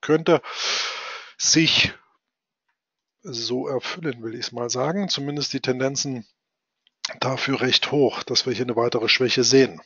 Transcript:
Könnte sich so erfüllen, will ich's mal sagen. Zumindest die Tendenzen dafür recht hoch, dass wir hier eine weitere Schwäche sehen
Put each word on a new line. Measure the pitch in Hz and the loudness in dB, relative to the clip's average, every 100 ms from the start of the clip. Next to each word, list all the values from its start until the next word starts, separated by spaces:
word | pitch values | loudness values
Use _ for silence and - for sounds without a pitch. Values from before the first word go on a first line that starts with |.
Könnte | - 156 160 156 - - - - - - - - - - | 2 2 4 2 2 -8 -4 -4 -4 -8 -12 -14 -16 -4
sich | - - 160 - - - _ _ _ _ _ _ _ _ _ _ _ _ - | 2 4 4 4 0 -2 _ _ _ _ _ _ _ _ _ _ _ _ -12
so | 117 113 127 - | -8 -4 -4 -2
erfüllen, | 135 - - 165 120 | -4 -4 -6 -6 -6
will | 113 120 | -8 -8
ich's | 117 | -8
mal | 120 120 | -6 -4
sagen. | 120 135 185 190 | 0 0 0 -2
Zumindest | - 139 147 139 | -2 -4 -4 -4
die | 139 | -4
Tendenzen | - 127 135 139 143 127 110 _ _ _ _ _ _ _ - - | -2 0 0 0 -4 -6 -8 _ _ _ _ _ _ _ -12 -4
dafür | 127 131 - 135 | -4 -2 -2 0
recht | 127 127 - | 2 0 2
hoch, | 147 131 - | 2 2 2
dass | - 123 - | -4 -2 -2
wir | |
hier | 107 123 | -2 -2
eine | 113 | 0
weitere | 120 120 113 | 0 0 0
Schwäche | - 127 123 | 2 2 4
sehen | 120 135 127 87 | 6 6 6 2